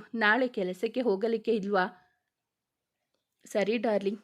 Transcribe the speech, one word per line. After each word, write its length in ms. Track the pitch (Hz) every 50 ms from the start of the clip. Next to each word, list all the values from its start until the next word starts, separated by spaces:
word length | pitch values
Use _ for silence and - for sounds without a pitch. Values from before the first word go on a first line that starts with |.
| - - -
ನಾಳೆ 320 | 226 214 208 214 262 254
ಕೆಲಸಕ್ಕೆ 540 | 247 247 214 185 180 190 - 240 226 220 247
ಹೋಗಲಿಕ್ಕೆ 540 | 247 240 196 190 220 226 226 220 220 226 226
ಇಲ್ವಾ?" 600 | 214 185 202 202 185 180 220 - - _ _ _ _ _ _ _ _ _ _ _ _ _ _ _ _ _ _ _ _ _ _ _ _ _ _ _ _ -
"ಸರಿ 320 | - - 208 196 196 226
ಡಾರ್ಲಿಂಗ್" 420 | 233 220 233 208 196 202 196 220 -